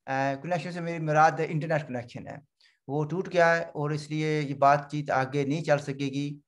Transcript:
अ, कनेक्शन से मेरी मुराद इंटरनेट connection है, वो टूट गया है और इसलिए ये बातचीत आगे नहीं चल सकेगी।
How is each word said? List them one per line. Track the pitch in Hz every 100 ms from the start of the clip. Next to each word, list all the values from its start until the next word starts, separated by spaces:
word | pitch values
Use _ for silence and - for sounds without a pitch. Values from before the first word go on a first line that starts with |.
अ, | - 135 139 135
कनेक्शन | 156 175 180
से | 175
मेरी | 165 170
मुराद | 156 151 156 147
इंटरनेट | 160 156 156 156
connection | 147 123 120 - -
है, | 110 _ _ _ _ -
वो | 143
टूट | 151 170 180
गया | 175 170
है | 165
और | 170 - 147
इसलिए | 151 - 156 156 151
ये | 139
बातचीत | 139 139 147 147 151 147
आगे | 120 131 143
नहीं | 135 156
चल | 156 143
सकेगी। | 143 139 139 135 143 143